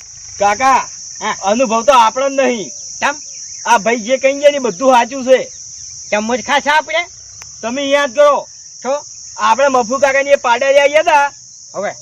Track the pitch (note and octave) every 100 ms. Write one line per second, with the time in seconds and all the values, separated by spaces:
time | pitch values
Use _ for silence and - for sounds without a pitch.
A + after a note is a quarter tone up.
0 | - - - - G3+ G#3 C4 A#3+ - -
1 | - - G3+ F3+ F#3+ A3+ C4 A3+ A#3+ C4
2 | A3 B3 C#4 C4+ B3+ A#3 D#3 - - -
3 | A#3 D4 - - - - G#3 A#3 G3 A#3+
4 | G#3 C4 C4+ C#4+ C#4+ C#4+ B3+ E3+ C4 B3
5 | A#3 C4+ B3 B3+ D#3+ - - - - -
6 | - G#3 A3 A#3+ G#3 C#4 C4+ D4+ D4+ D#4+
7 | F4 - - - - - A3+ C4 C#4 C#4+
8 | C#4+ A3+ D4 C4+ - - - - B3 C#4+
9 | - - - - G#3+ A3+ C#4+ C4 G#3+ C4
10 | C#4 C4+ C#4 C#4 B3+ A#3+ C#4 C#4 C#4+ D4+
11 | E4 D4 C#4+ - - - - D#3+ G3 -